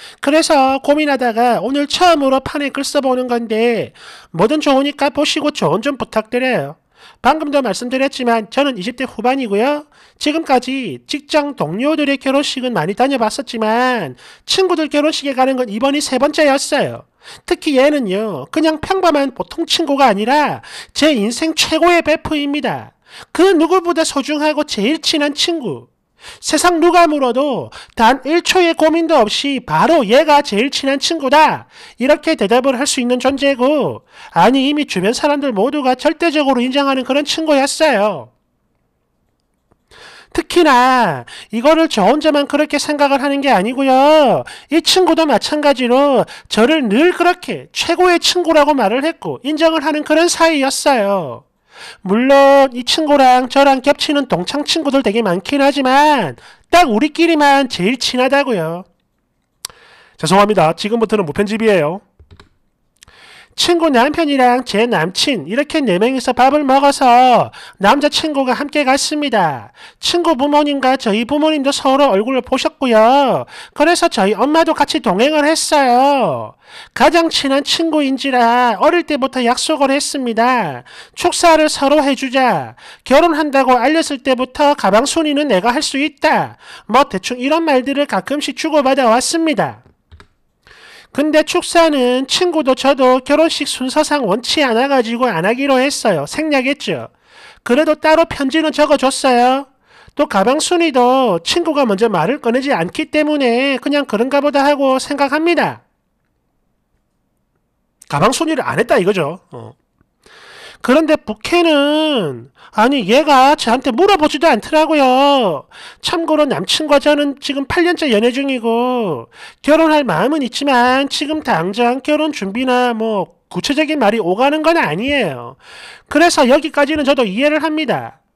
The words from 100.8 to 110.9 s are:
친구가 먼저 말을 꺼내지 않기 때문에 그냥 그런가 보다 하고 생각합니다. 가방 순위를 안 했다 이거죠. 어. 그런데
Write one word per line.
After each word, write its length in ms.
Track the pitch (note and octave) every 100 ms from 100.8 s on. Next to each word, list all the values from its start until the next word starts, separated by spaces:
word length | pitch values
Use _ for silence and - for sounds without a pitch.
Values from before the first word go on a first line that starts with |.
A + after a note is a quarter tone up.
| E4 B3+ A#3+ C4 B3+ E3+
친구가 420 | - F4 E4 D4 B3+
먼저 220 | G3 A#3
말을 320 | F#3 D#3+ D4
꺼내지 320 | A#3 A#3+ C#4
않기 400 | A3 E3+ - D#4
때문에 640 | D4+ D4+ D4+ C4 A#3 C#4 C4
그냥 300 | D4 C#4+ C#4
그런가 340 | G3+ B3+ C#4+
보다 240 | C#4+ C#4+
하고 340 | C#4 C#4+ C4+ C4
생각합니다. 840 | - C#4+ C#4 D4 E4 D#4+ G3+ A#2 _ _ _ _ _ _ _ _ _ _ _ _ _ _ _ _ _ _ _ _ _ _ _
가방 240 | D3+ G3
순위를 320 | C4+ D#4+ D#4
안 160 | C3 C3+
했다 180 | A3+ C#4+
이거죠. 400 | F3+ G3 C#3+ F3 _
어. 200 | B2+ A2+ - _ _ _ _ _ - - - - -
그런데 340 | -